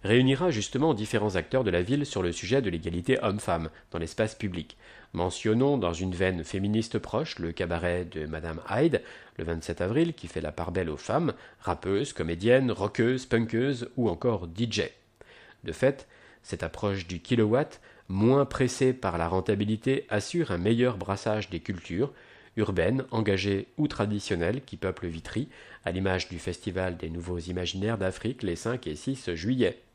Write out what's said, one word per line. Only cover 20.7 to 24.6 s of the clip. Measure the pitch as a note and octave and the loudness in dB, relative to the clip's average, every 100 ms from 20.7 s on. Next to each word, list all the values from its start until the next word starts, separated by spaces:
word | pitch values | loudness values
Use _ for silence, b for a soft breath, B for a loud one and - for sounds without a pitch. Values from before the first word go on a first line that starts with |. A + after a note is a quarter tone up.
| A#2 B2 F#2+ | 4 4 0
brassage | F2+ G2 A2+ G#2+ G2+ | -4 -2 0 -2 -2
des | F2 | -6
cultures, | - F2+ - F2 C#3+ B B B B - | -6 -8 -4 -2 -2 B B B B -2
urbaines, | G#2+ F#2 E2+ C3 - | 0 2 2 0 -2
engagées | A2+ G#2 F#2+ G2+ G2 - - | 0 2 2 2 0 -2 -2
ou | D3 | -2
traditionnelles, | - G#2+ G#2 - F2+ E2+ B2+ | 0 -2 -2 -2 0 0 -2